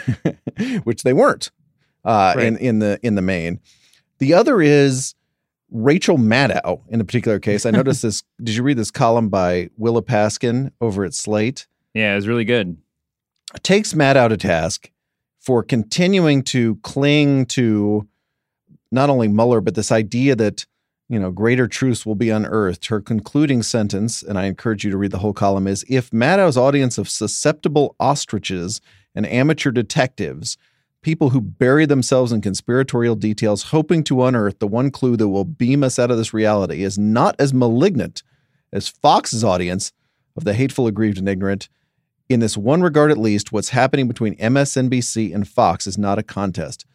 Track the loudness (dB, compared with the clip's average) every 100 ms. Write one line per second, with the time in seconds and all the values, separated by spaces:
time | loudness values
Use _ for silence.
0 | -4 -4 -4 -6 -10 -8 -6 -4 -4 -2
1 | 0 4 2 0 -8 _ _ _ _ _
2 | 0 2 4 2 0 0 0 0 0 -2
3 | -2 0 0 -2 -4 -8 _ _ _ _
4 | _ -4 4 4 6 4 6 6 4 0
5 | -6 -12 _ _ _ _ _ -2 2 2
6 | 4 2 4 2 2 0 -4 -6 -4 -4
7 | -2 -2 0 -2 0 -2 2 2 2 0
8 | -2 -6 -10 -10 -6 -2 0 -2 -2 0
9 | 2 2 2 0 0 0 -4 -4 -2 0
10 | 0 0 0 0 -2 -2 -4 -4 -4 -2
11 | -6 -6 -4 -2 -2 -6 -16 _ _ -4
12 | -2 0 -2 -2 0 0 -2 -8 _ _
13 | _ _ _ _ -20 -8 0 0 0 2
14 | 4 4 4 2 0 0 -2 -6 -14 _
15 | _ _ _ _ -2 0 0 -2 -2 0
16 | 2 2 4 2 0 0 0 -2 -6 -2
17 | 2 2 2 2 0 0 2 2 0 -2
18 | -4 _ _ _ _ _ _ _ -6 0
19 | 2 2 2 4 4 2 0 -2 0 0
20 | 0 0 0 2 0 -2 -14 _ _ _
21 | -8 -4 -4 -2 0 2 0 0 -2 -2
22 | -4 -2 0 0 -2 -2 -2 -4 -6 -6
23 | -4 -6 -2 0 2 0 0 -2 -2 -2
24 | -4 -6 -6 -4 -4 -4 -4 -4 -2 -2
25 | -2 -2 -4 0 0 0 -2 -4 -2 -2
26 | 0 0 2 4 4 4 4 4 0 -2
27 | -6 -4 -6 -2 -2 0 0 0 0 0
28 | 0 0 -4 -6 -6 -6 -6 -10 _ _
29 | _ -6 -2 0 0 0 0 -2 -2 0
30 | -2 -2 -8 -8 -12 -14 _ _ _ _
31 | -4 0 2 0 -2 0 2 4 4 2
32 | 2 2 2 -2 -4 -6 -2 0 0 0
33 | 0 0 -2 -2 -2 -2 0 0 2 0
34 | 0 2 2 2 -2 -2 -4 -2 -2 -2
35 | 0 0 0 0 -4 -2 0 2 0 0
36 | 0 0 -2 0 2 2 0 -4 -4 -2
37 | 0 2 2 2 0 2 2 2 2 0
38 | -6 -10 -20 _ _ _ -10 -10 -8 -2
39 | 2 2 0 -2 0 0 -2 -6 -8 _
40 | _ _ _ -8 -4 -2 -2 -2 -2 0
41 | -2 -2 -4 -4 -4 -6 -8 _ _ _
42 | _ _ -2 0 0 -2 0 2 2 4
43 | 4 4 2 0 -2 -4 -2 0 2 2
44 | -2 -2 -4 -2 0 2 0 0 0 -2
45 | -4 -4 -4 -4 -4 2 2 2 -4 -4
46 | -2 -2 -4 -6 -4 -4 -8 -12 -20